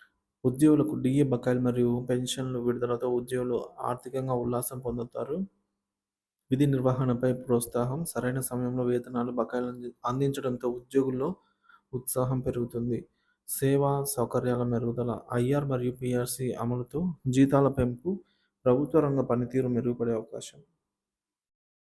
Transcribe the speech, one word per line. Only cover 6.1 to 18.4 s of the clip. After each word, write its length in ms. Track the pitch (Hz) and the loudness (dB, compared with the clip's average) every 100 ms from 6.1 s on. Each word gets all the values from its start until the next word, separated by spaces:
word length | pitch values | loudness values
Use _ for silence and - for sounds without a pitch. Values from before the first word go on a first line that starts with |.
| _ _ _ - | _ _ _ -4
విధి 140 | 131 143 | 2 2
నిర్వహణపై 640 | 131 127 127 131 120 127 | 4 2 2 2 2 0
ప్రోత్సాహం. 680 | 123 - 120 - 120 120 139 165 | 0 2 0 2 -2 -2 -4 -4
సరైన 340 | 117 123 131 | -4 -2 -2
సమయంలో 440 | - 123 123 127 | -4 -4 -2 0
వేతనాలు, 480 | 123 123 123 123 123 | 0 0 -2 -4 -4
బకాయిలను 600 | 123 113 123 123 123 120 - 120 | -2 -2 -2 -4 -8 -12 -8 -4
అందించడంతో 600 | 131 139 139 131 123 123 | 0 0 0 -4 -2 -4
ఉద్యోగుల్లో 600 | 123 - 135 135 127 151 185 _ _ _ - _ | -4 -2 0 0 -2 -4 -6 _ _ _ -20 _
ఉత్సాహం 460 | - - 127 127 127 | -8 -2 -2 0 -2
పెరుగుతుంది. 600 | 127 123 117 120 120 113 - _ _ _ - | -2 -4 -4 -4 -4 -4 -8 _ _ _ -6
సేవా 460 | - 135 139 143 139 | -2 2 2 2 0
సౌకర్యాల 600 | 139 - 117 123 123 120 | -2 -2 -2 0 0 0
మెరుగుదల. 560 | 120 117 120 117 120 107 - | 0 0 -2 -2 -4 -4 -4
ఐఆర్ 320 | 120 123 143 143 | -2 0 0 0
మరియు 280 | 127 123 123 | -2 -2 -4
పీఆర్సీ 480 | 127 123 123 - 123 | -2 -2 -2 -4 -4
అమలుతో 480 | - 117 123 120 151 180 156 131 | -4 -2 -4 -4 -4 -4 -4 0
జీతాల 400 | 131 139 139 139 | 4 6 6 4
పెంపు, 440 | 135 123 120 175 196 - _ | 2 0 -2 -4 -6 -8 _